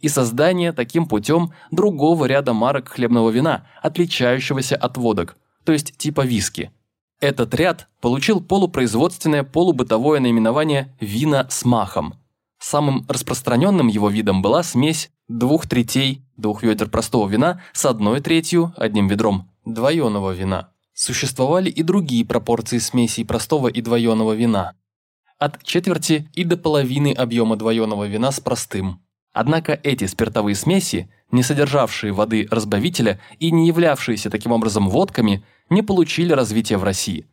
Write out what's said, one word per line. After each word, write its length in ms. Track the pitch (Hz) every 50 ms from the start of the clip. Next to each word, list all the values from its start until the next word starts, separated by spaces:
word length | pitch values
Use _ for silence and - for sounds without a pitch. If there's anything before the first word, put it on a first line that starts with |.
и 80 | - 151
создания 640 | 143 - 127 117 113 120 147 170 185 180 175 170 165
таким 340 | - 120 117 - 165 170 165
путем 460 | - 104 104 - 151 170 175 170 - - - -
другого 540 | - 160 196 208 190 143 139 151 170 170 147
ряда 260 | 123 131 139 143 131
марок 380 | 120 110 110 123 139 117 - -
хлебного 400 | - - 123 117 120 120 113 113
вина, 360 | 110 120 139 165 143 95 - _ _ -
отличающегося 920 | - 156 160 - 175 175 - - 131 123 123 135 135 - 143 135 131 131 139
от 220 | - - 127 127 127
водок, 400 | 123 117 110 98 85 - - _ _ _ _ _ _
то 80 | -
есть 260 | 160 147 147 - - _
типа 280 | - 147 147 - 139
виски. 460 | 127 123 107 92 - - - 80 - _ _ _ _ _ _ _ _ _ _
Этот 340 | - 143 135 - 120 110 -
ряд 320 | - 160 185 165 - - _ _ _
получил 400 | - 120 123 139 147 - 220 196
полупроизводственное, 1000 | 170 - 185 202 196 180 - - 127 117 101 113 143 175 175 - - 165 151 147 139
полубытовое 760 | 139 - 160 175 185 165 123 127 127 120 110 123 147 156 143
наименование 760 | 131 120 117 117 110 110 117 147 151 160 147 139 135 135 - _
«вина 480 | - 101 101 110 143 156 147 135 127 131
с 140 | - - -
махом». 520 | 127 123 117 101 92 - - 78 76 - - _ _ _ _ _ _ _ _
Самым 460 | - - - 147 147 143 135 127 - -
распространенным 800 | 143 131 - - 123 - - - 123 120 151 196 202 180 139 117
его 220 | 104 107 104 104
видом 320 | 101 107 110 104 95 95
была 200 | 92 101 120 160
смесь 480 | 175 175 - 120 131 156 160 160 - - _ _ _ _
двух 380 | 117 117 120 127 147 165 - -
третей 540 | - 127 120 113 - 135 135 135 135 135 - _ _ -
двух 260 | 104 107 104 104 -
ведер 260 | 113 107 104 110 101
простого 400 | - 113 110 - - 123 107 98
вина 320 | 101 110 135 170 180 175 - -
с 140 | _ - -
одной 340 | 143 123 110 104 104 113 139
третью 540 | 139 - 165 165 160 - - 170 170 170 170
одним 320 | - - 113 104 104 101 95
ведром 420 | 101 101 110 110 98 92 92 _ _ _ _
двоеного 680 | 113 113 110 113 135 160 170 147 117 104 101 98 95
вина. 380 | 92 90 95 95 95 87 - _ _ _ _ _ _
Существовали 760 | - - - 92 - - - - - 127 131 156 185 190 185
и 120 | - -
другие 440 | 160 160 185 202 180 147 127 117 113
пропорции 520 | - - 117 - - 117 113 113 - 123 120
смесей 480 | 113 - - 127 120 113 - - 117
простого 440 | - - 110 - - - 151 143 156
и 120 | - 117
двоеного 520 | 113 117 117 120 117 117 113 110 110 110 110
вина. 400 | 107 117 117 110 98 92 87 - _ _ _ _ _ _ _ _ _ _ _ _ _
От 240 | 143 147 - - _
четверти 680 | - - 175 175 202 175 165 - - 160 151 151 - _
и 100 | - 180
до 140 | 170 156 156
половины 560 | - 160 151 147 139 127 127 143 143 147 135
объема 420 | - 127 120 117 117 117 110 113
двоеного 520 | 104 110 113 113 113 110 107 107 101 104 104
вина 240 | 101 107 117 135
с 100 | 143 -
простым. 600 | - - 123 120 - - - 104 95 95 87 - _ _ _ _ _ _ _
Однако 460 | - 113 127 156 165 160 - 151 147 -
эти 220 | 147 131 127 104 95
спиртовые 480 | - - 117 - 104 120 104 104 101
смеси, 540 | 98 - 151 175 196 185 - - 95 90 - _ _ _ _
не 100 | - 123
содержавшие 680 | 123 123 147 143 147 139 135 147 131 110 - - - 107
воды 360 | 101 95 107 107 110 110 104 -
разбавителя 680 | - 113 107 104 104 101 107 175 180 - 120 110 98 101 - - - _
и 120 | 160 165
не 160 | 165 165 165 165
являвшиеся 600 | 170 165 170 165 143 - - - 117 101 - 110
таким 220 | 98 107 104 120
образом 380 | 120 117 113 113 98 110 101 98
водками, 540 | 95 135 185 196 - - 120 107 101 98 - _ _ _ _ _
не 120 | 165 196
получили 520 | 220 214 190 180 170 165 - - 170 175 160
развития 440 | 139 127 101 107 113 110 - 110 98
в 60 | 92
России. 440 | 101 95 - - - 92 78 - _